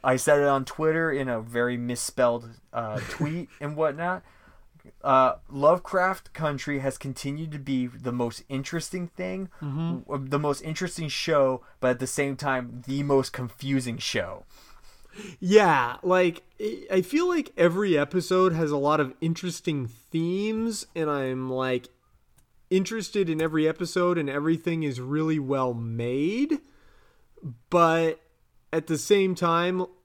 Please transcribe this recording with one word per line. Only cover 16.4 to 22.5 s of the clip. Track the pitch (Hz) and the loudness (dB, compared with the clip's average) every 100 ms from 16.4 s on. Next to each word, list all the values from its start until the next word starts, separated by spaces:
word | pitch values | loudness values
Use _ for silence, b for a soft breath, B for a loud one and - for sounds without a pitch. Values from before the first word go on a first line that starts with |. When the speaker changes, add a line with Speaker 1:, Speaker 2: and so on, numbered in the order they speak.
| _ _ | _ _
Speaker 2:
I, | 214 233 - | -8 -8 -2
I | 190 | 0
feel | 180 294 359 | 0 0 2
like | 349 - - | 0 -4 2
every | 175 175 208 151 | 2 2 2 2
episode | 147 185 170 185 185 | 2 -2 0 2 4
has | 160 156 | 2 0
a | 147 | 0
lot | 143 151 | 2 2
of | 135 - | 0 -2
interesting | 165 165 185 170 - 147 120 | -4 -2 -4 -6 -4 -4 -6
themes, | - _ 165 170 185 214 220 226 214 - 170 | -10 _ -4 -2 -2 -2 -2 -4 -6 -10 -4
and | 156 | -2
I'm, | 143 131 131 131 | -2 -2 -4 -4
like, | 131 131 127 - _ _ _ _ _ _ | -2 0 -2 -4 _ _ _ _ _ _